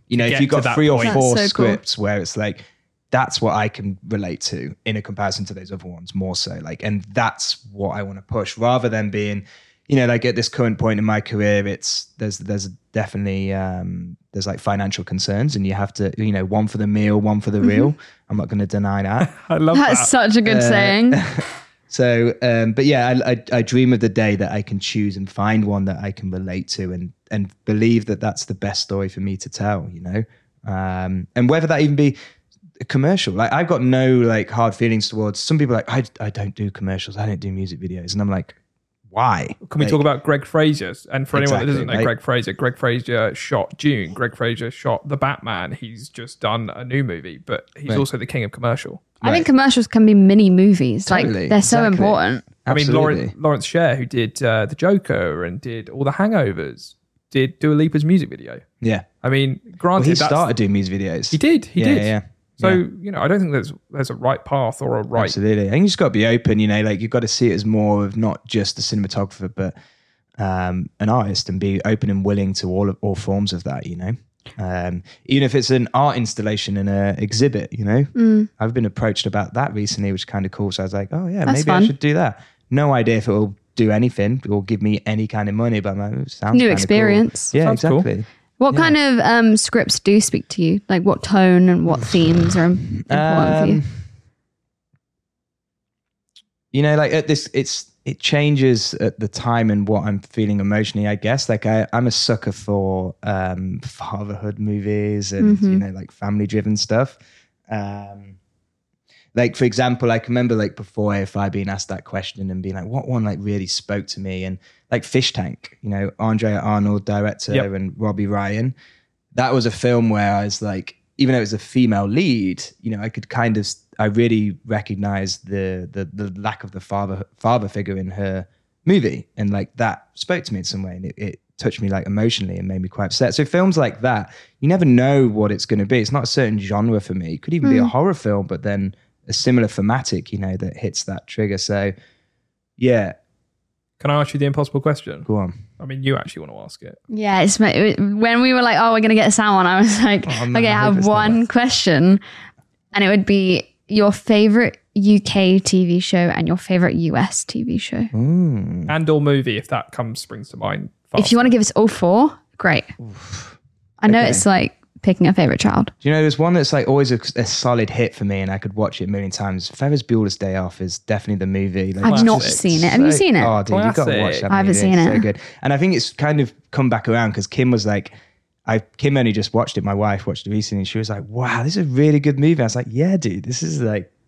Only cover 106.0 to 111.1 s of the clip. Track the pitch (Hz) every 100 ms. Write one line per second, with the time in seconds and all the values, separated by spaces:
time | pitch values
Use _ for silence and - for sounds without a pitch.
106 | - _ 101 104 104 107 101 104 - 110
107 | 135 - _ _ _ _ _ 107 101 101
108 | 101 101 98 95 _ _ _ _ _ _
109 | _ _ _ 117 123 - 123 104 127 123
110 | 120 113 - 123 123 113 104 - 101 -
111 | 104